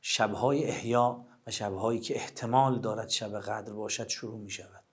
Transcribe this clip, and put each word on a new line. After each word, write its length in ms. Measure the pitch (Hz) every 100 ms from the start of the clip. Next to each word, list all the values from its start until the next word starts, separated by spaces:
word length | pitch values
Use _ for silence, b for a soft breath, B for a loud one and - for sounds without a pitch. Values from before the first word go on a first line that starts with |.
شب‌های 640 | - - 110 101 123 143
احیا 600 | 156 - 117 120 120 123 B B -
و 40 |
شب‌هایی 500 | - 104 95 110 117
که 160 | 117 110
احتمال 640 | - - 117 123 135 123
دارد 280 | 110 107 110
شب 320 | - 107 104
قدر 320 | 104 107 107
باشد، 360 | 104 107 - 107
شروع 320 | - 113 110
می‌شود. 420 | 104 - - - _